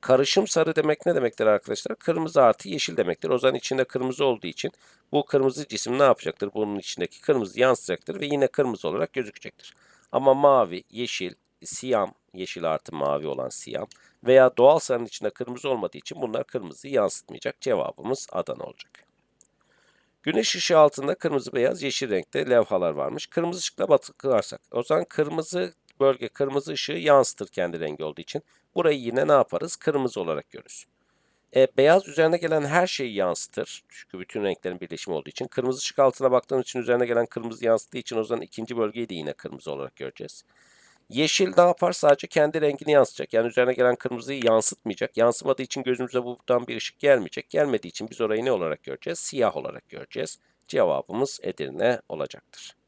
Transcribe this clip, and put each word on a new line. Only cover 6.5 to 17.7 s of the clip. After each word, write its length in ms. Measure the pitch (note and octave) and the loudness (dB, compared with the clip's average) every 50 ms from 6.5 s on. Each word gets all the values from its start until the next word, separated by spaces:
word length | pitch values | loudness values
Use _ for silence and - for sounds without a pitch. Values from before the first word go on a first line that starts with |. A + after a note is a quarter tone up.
| _ | _
Bunun 240 | G#2+ G#2+ G#2 G2+ G2+ | -4 -4 -4 -4 -8
içindeki 420 | F#2+ - - - F2+ E2+ - - | -8 -10 -6 -6 -6 -8 -8 -10
kırmızı 400 | - - D3+ B2+ G#2+ F#2+ E2 G#2 | 0 0 0 0 0 -4 0 2
yansıtacaktır 600 | B2 C3 B2 - - - F2+ - _ - E2+ G2 | 2 2 2 0 -2 -6 -6 -8 _ -12 -10 -8
ve 60 | D3 | -4
yine 200 | C#3+ D3 C#3+ C#3 | -4 0 0 0
kırmızı 420 | - - - C#3+ B2+ A2 F#2+ - D#2+ | 0 2 0 -2 -2 -2 -4 -6 -6
olarak 240 | E2 G#2 - - _ | -4 -4 -6 -4 _
gözükecektir. 640 | C3+ A#2+ G#2 - - - A2+ _ _ - - _ _ _ _ _ _ _ _ - | -8 -8 -8 -12 -16 -18 -18 _ _ -20 -20 _ _ _ _ _ _ _ _ -4
Ama 200 | B2+ C3+ C3+ C3+ | 2 4 4 4
mavi, 500 | C#3 C#3+ C#3+ C#3 C3 A2+ F2 E2+ F#2 - _ | 6 8 6 8 8 4 2 0 -10 -10 _
yeşil, 440 | - G#2+ B2 A#2 - - F#2 F2 - _ _ _ _ _ - | -10 -8 -8 -6 -6 -6 -8 -8 -10 _ _ _ _ _ -12
siyam, 500 | - - - - C3 B2 G#2+ G2 F#2 - _ _ _ _ | -10 -10 -8 -4 0 0 0 0 -2 -4 _ _ _ _
yeşil 300 | F#2 F#2 - - F2+ E2 | -12 -10 -10 -8 -4 -2
artı 300 | E2 D#2 D#2 _ - E2 | -2 -2 -2 _ -8 -6
mavi 320 | D2+ C#2+ C#2+ C#2+ D2 D2+ | -4 -2 -2 -2 -2 -2
olan 220 | D2+ C#2 C2 B1+ C2 | -4 -6 -6 -6 -8
siyam 380 | - - - A#1+ A#1+ D2 G2 - - _ _ _ _ _ - | -8 -10 -10 -8 -8 -8 -8 -10 -14 _ _ _ _ _ 2
veya 320 | A#2 B2+ C3 C3 B2+ - | 6 8 8 8 6 6
doğal 220 | - A#2+ C3+ D3+ D#3+ | 6 8 8 8 6
sarının 280 | - - C3 A#2+ A#2+ | 2 -2 -4 -4 -4
içinde 240 | G#2+ - - - G#2+ | -8 -12 -6 -6 -6
kırmızı 380 | - - B2+ A#2+ B2 B2 - C#3 | -6 -6 -12 -10 -10 -10 -4 -4
olmadığı 300 | C3 A2+ G2 F2 _ D2 | -4 -4 -4 -6 _ -10
için 240 | - - D#3 E3 B2+ | -16 -14 -10 -8 -8
bunlar 220 | A#2 G#2+ B2+ C3 | -6 -4 -6 -8
kırmızıyı 500 | _ - B2+ G2+ E2+ C#2+ - - C3+ C#3 | _ -8 -10 -10 -10 -16 -16 -12 -4 0
yansıtmayacak. 680 | A#2+ G#2 F#2+ - - - _ - B1 - - - _ | 0 0 0 -2 -4 -10 _ -18 -10 -10 -10 -10 _
Cevabımız 640 | - C3+ | -4 -2